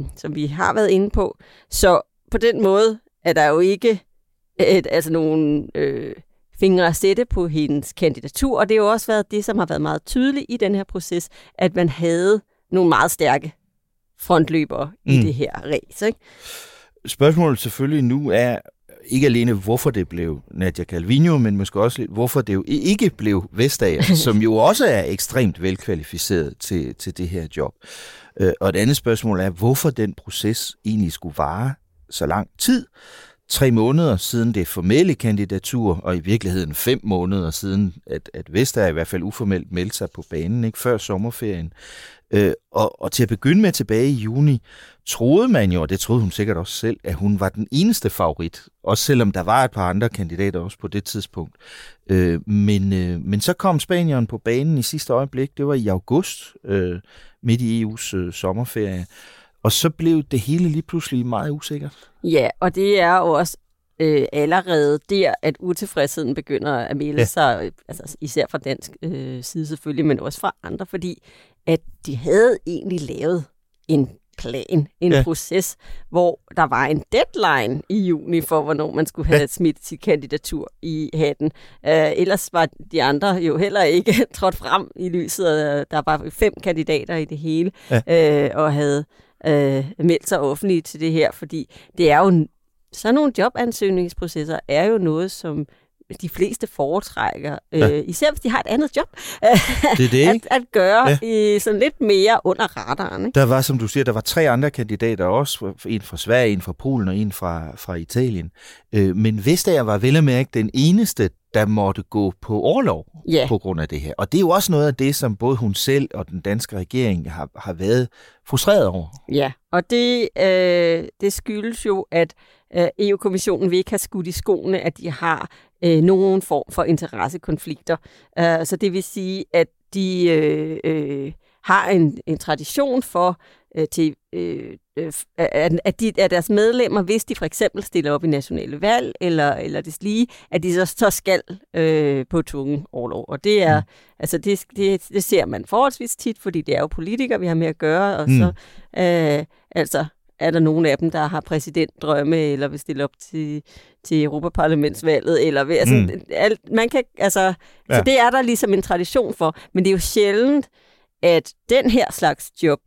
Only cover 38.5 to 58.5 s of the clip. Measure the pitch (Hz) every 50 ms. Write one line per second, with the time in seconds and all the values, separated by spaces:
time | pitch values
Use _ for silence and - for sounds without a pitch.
38.5 | 76 101 135 - - 120 101 87 76 80 80 - - 90 82 101 - - 117 98
39.5 | 95 87 - - 87 87 90 104 - - 104 87 - - 78 - 85 78 82 87
40.5 | 113 123 117 113 107 - - 123 120 104 - - 101 92 104 120 - - 120 107
41.5 | 95 85 82 80 - - - - - - - - - _ _ _ - 101 101 87
42.5 | - - _ _ - 98 107 92 - - - 92 - - 120 110 117 - - 135
43.5 | 156 202 220 185 - - 107 - 107 110 123 139 143 117 107 110 117 135 147 151
44.5 | 135 113 - _ - - - - _ _ _ - - - 113 127 302 392 247 262
45.5 | 214 135 104 92 87 90 80 76 95 95 - - 113 123 110 92 - - 104 110
46.5 | 98 82 - - - - - 113 117 - - - 90 73 101 101 104 92 98 95
47.5 | - 104 107 - 127 147 185 226 233 - - 107 - - 92 82 76 - 85 85
48.5 | - - - _ _ _ - - 104 - - - 143 123 117 101 - 92 85 92
49.5 | 113 131 135 123 - 104 92 90 90 101 117 113 - - 95 80 85 85 101 98
50.5 | 90 87 85 95 - - - 92 - 101 98 - - 107 95 - - 92 82 -
51.5 | - _ - - - - - - - _ _ - 98 92 90 87 85 82 - 104
52.5 | 104 104 101 104 104 101 98 98 98 92 90 90 87 85 - 95 101 104 - 175
53.5 | 180 - - 190 170 143 - - 185 175 175 160 139 127 117 - 120 110 - 110
54.5 | 117 127 143 165 160 139 117 - - 151 - - 127 123 139 135 - 127 135 143
55.5 | - - 139 143 143 131 110 104 92 92 - - 120 160 196 - - - - -
56.5 | - - - - 98 98 90 90 87 92 - _ - - - - _ _ - 120
57.5 | 113 117 123 113 113 117 110 107 110 113 - - - 92 90 87 82 - - 95